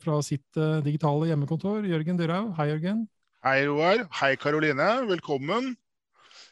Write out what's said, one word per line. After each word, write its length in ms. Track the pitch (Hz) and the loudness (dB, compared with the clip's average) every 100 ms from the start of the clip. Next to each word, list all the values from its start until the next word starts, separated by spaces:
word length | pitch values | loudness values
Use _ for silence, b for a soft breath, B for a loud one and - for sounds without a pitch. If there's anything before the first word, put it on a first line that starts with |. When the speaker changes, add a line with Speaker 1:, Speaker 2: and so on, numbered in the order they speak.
Speaker 1:
fra 200 | - 151 | -2 -2
sitt, 240 | 143 143 - - | -2 -6 -6 -2
eh, 240 | 156 156 | 0 0
digitale 440 | 143 151 156 147 165 | 0 0 0 2 0
hjemmekontor, 560 | 151 143 160 190 214 | 0 0 -2 -2 -2
Jørgen 340 | 202 165 156 180 | -2 -2 -2 -2
Dyrhaug. 380 | 165 175 220 | 0 -2 -4
Hei, 140 | 160 147 | -2 -2
Jørgen. 400 | 156 175 220 220 _ _ _ | -2 -2 -4 -6 _ _ _
Speaker 2:
Hei, 220 | 127 135 143 | 0 2 2
Roar. 400 | 147 165 226 196 - | 2 4 2 0 0
Hei, 160 | 139 135 | 0 2
Karoline. 720 | 147 151 156 139 175 247 240 | 0 2 2 2 2 2 0
Velkommen. 680 | 175 - 143 143 220 262 247 _ _ _ B B B B | -2 -2 -4 0 -2 -2 -8 _ _ _ B B B B